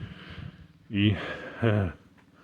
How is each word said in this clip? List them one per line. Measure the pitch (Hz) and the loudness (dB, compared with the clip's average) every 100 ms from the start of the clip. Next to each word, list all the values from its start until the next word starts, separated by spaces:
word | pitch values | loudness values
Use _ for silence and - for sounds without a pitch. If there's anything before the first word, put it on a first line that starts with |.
| - - - - - - - - - | -10 -14 -16 -14 -14 -16 -20 -20 -4
i, | 104 104 101 - - - - | 4 4 4 -2 -8 -10 0
e, | 113 104 92 - - - _ - | 2 4 2 -4 -18 -20 _ -20